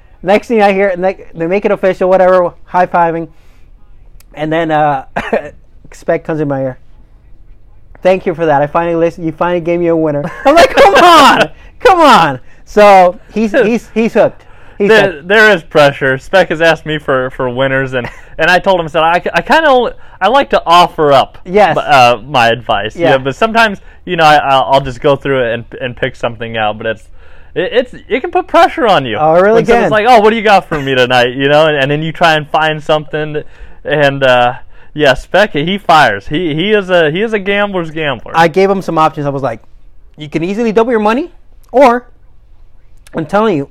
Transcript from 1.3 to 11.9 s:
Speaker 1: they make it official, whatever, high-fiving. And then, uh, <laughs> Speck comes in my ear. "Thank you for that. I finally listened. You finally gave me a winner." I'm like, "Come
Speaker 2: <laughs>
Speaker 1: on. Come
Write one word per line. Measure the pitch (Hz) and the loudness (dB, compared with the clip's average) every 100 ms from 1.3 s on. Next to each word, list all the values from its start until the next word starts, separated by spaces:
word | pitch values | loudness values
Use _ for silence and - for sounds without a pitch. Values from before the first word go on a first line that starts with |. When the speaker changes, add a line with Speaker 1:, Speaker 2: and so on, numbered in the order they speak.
Speaker 1:
they | 160 165 | -8 -4
make | 196 208 | -2 -2
it | |
official, | 196 190 180 185 | -2 -2 0 0
whatever, | 185 185 185 175 - - | 2 4 2 0 -6 -6
high-fiving. | 180 180 185 170 165 165 - - - - - - - - - - - | -2 0 0 0 -2 -10 -16 -20 -20 -20 -20 -20 -20 -20 -20 -20 -10
And | 156 | -4
then, | 160 160 | -4 -2
uh, | 151 151 135 - - | 0 0 -2 -6 -10
<laughs> | - - 147 - - - - | -6 -6 -6 -18 -20 -20 -20
Speck | - - 165 | -12 -6 -4
comes | 165 156 | -4 -6
in | 147 | -4
my | 135 | -4
ear. | 135 127 - - - - - - - - - - - - | -6 -10 -18 -20 -20 -20 -20 -20 -20 -20 -20 -20 -20 -4
"Thank | 185 190 190 | -2 0 -2
you | |
for | 160 165 | -4 0
that. | 139 | 0
I | 147 | 0
finally | 170 170 165 | -2 -2 0
listened. | 165 170 160 | -2 -2 -8
You | |
finally | 156 175 175 | -4 -4 -2
gave | 160 175 | -2 -2
me | 170 | 0
a | 165 | 0
winner." | 156 147 165 - - | -2 -4 -8 -4 2
I'm | 330 | 4
like, | - | 4
"Come | - 466 403 | 4 4 4
Speaker 2:
<laughs> | |
Speaker 1:
on. | 349 330 262 254 185 - - - | 6 6 6 4 0 -6 -20 0
Come | 480 | 2